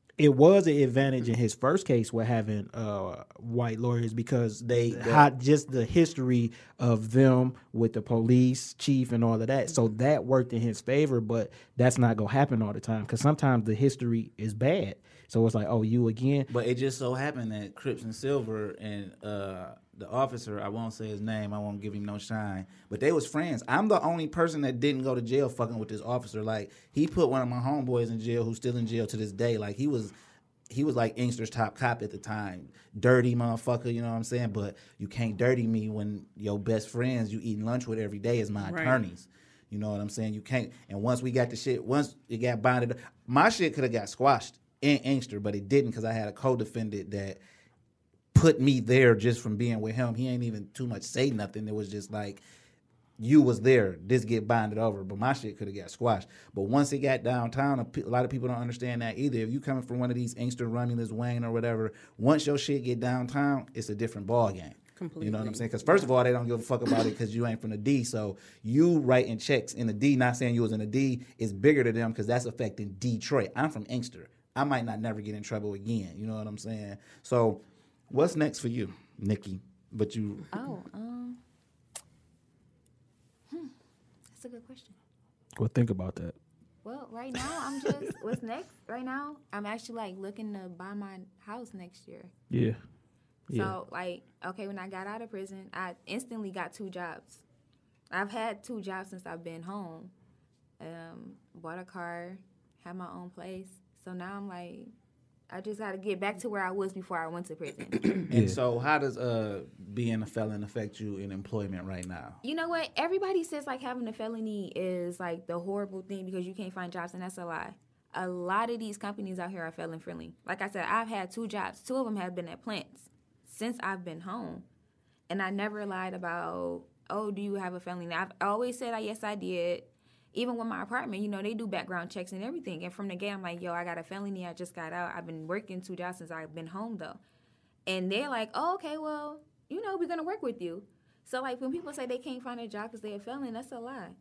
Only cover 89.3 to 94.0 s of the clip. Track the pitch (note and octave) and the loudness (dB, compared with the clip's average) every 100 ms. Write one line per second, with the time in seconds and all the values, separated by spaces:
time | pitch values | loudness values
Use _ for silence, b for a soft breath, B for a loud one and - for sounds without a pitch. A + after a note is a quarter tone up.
89.3 | D4 _ G3+ G#3 A3 A3+ A#3 G#3 F#3 G3 | -14 _ -10 -8 -10 -10 -10 -10 -10 -12
90.3 | G3+ A3 G3+ F#3 E3+ F#3+ G#3 G3 F#3+ F#3 | -10 -10 -10 -12 -14 -12 -10 -12 -14 -20
91.3 | _ - A3+ A#3+ F#3+ F3+ - - - F3+ | _ -16 -14 -14 -14 -16 -20 -20 -20 -20
92.3 | _ _ B2 A2+ A2 - - _ _ _ | _ _ 0 0 -2 -12 -20 _ _ _
93.3 | _ - A#2+ F#3+ F#3 - - | _ -8 -4 -4 -6 -10 -10